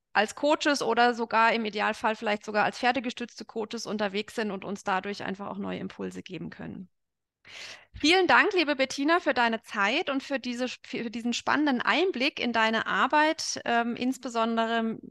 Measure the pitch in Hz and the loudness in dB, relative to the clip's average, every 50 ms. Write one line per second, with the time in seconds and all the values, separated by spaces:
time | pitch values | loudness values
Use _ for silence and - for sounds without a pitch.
0 | _ _ - 202 208 214 - - - 294 311 311 - 311 285 254 - 226 226 226 | _ _ 2 2 2 2 0 0 2 4 4 4 4 2 2 2 2 0 4 4
1 | 240 240 247 220 233 226 - 226 226 226 214 233 226 214 202 214 202 208 220 - | 4 4 4 2 -2 0 2 4 4 4 4 2 0 -4 -4 -2 -2 -2 -2 0
2 | - 220 220 - 233 214 208 214 - - 208 208 202 - 202 - - 247 247 269 | -2 -2 -2 -2 -2 -2 -2 -2 -2 -2 0 2 2 2 0 0 0 0 0 0
3 | 220 247 233 - 240 220 - - 220 - - 226 208 202 - 233 - - 196 208 | -2 -4 -6 -8 -10 -12 -12 -14 -16 -12 -8 -8 -8 -6 -8 -10 -8 -6 -4 -2
4 | 208 202 185 208 214 - - - 220 214 185 190 - - 202 196 - - 190 185 | -2 -2 -2 -4 -6 -6 -6 -6 -4 -4 -4 -8 -8 -8 -10 -8 -4 -2 -2 -2
5 | 190 202 208 - - - 196 190 202 190 175 196 196 190 185 - 185 190 - - | -2 -6 -8 -8 -6 -8 -8 -8 -8 -10 -8 -8 -8 -6 -6 -6 -8 -10 -10 -10
6 | 196 185 180 185 - - 175 160 - 160 - - 160 - - - 185 - _ _ | -10 -10 -10 -10 -12 -12 -12 -12 -12 -12 -14 -14 -14 -12 -12 -14 -14 -18 _ _
7 | _ _ _ _ _ _ _ _ _ - - - - - - - - _ - - | _ _ _ _ _ _ _ _ _ -20 -18 -18 -16 -16 -18 -18 -20 _ -8 0
8 | - 294 349 381 370 294 254 233 269 403 427 359 311 277 294 262 262 254 - - | 2 4 4 6 6 6 6 6 6 6 4 2 2 2 2 0 0 0 0 0
9 | 277 302 330 349 349 311 269 262 240 233 226 220 - - - 220 196 196 240 311 | 2 4 4 4 2 2 0 2 2 2 0 -2 -6 -6 -2 0 2 2 2 0
10 | 381 - 269 269 - - 277 262 - 254 240 240 254 247 - - - - - - | 0 -2 -2 -4 -4 -4 -4 -4 -4 -4 -4 -4 -4 -4 -6 -8 -12 -8 -6 -6
11 | 233 233 208 240 226 240 233 - - 220 233 269 302 294 254 233 - - 208 277 | -6 -6 -6 -4 -4 -2 -2 -2 0 0 2 2 2 2 2 2 2 2 2 2
12 | 359 392 339 247 254 302 - - - 240 233 226 220 220 220 220 - - 180 190 | 2 2 0 0 0 0 0 -2 -2 0 2 2 2 2 2 0 0 0 0 2
13 | 214 262 302 302 302 311 320 - - - - 269 - 240 233 233 233 233 226 - | 2 4 4 4 4 4 2 0 -4 -6 -6 -6 -2 0 0 2 2 0 -2 -2
14 | 247 247 262 - - 262 233 233 226 226 233 226 226 226 233 233 226 226 220 - | -2 -2 -2 -2 -6 -6 -2 0 0 0 0 0 0 0 0 0 0 0 -2 -6
15 | - - | -8 -14